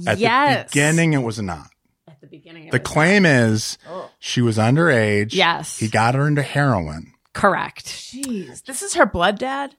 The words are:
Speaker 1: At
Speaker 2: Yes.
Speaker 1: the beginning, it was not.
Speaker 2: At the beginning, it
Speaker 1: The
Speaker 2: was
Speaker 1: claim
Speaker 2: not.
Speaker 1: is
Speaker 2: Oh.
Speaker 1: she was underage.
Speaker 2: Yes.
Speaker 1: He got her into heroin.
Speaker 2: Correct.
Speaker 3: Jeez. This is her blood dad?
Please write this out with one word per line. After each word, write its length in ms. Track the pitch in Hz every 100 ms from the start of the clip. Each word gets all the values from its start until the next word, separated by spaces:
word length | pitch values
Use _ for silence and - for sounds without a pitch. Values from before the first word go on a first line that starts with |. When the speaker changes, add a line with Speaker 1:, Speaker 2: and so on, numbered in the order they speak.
| 180
Speaker 1:
At 100 | 202
Speaker 2:
Yes. 460 | 226 254 285 214
Speaker 1:
the 80 | -
beginning, 400 | 143 151 165 165
it 100 | 147
was 160 | 117 110
not. 280 | 98 80 - _ _ _ -
Speaker 2:
At 120 | -
the 60 | -
beginning, 380 | 160 - -
it 80 | -
Speaker 1:
The 60 | 127
Speaker 2:
was 80 | -
Speaker 1:
claim 340 | 151 165 202
Speaker 2:
not. 80 | 170
Speaker 1:
is 460 | 127 113 110 - - 151
Speaker 2:
Oh. 220 | 180 127 _
Speaker 1:
she 220 | - 131
was 180 | 117 110
underage. 760 | 110 147 170 120 107 104 107
Speaker 2:
Yes. 440 | 170 170 160 - -
Speaker 1:
He 80 | 110
got 300 | 107 117 131
her 100 | 147
into 160 | 143
heroin. 680 | 135 143 143 104 76 80 92 _ _
Speaker 2:
Correct. 540 | - 202 151 147 - -
Speaker 3:
Jeez. 800 | - - 254 269 208 139 -
This 180 | - 254
is 120 | 392
her 120 | 339 294
blood 320 | 170 180 202
dad? 360 | 262 277 277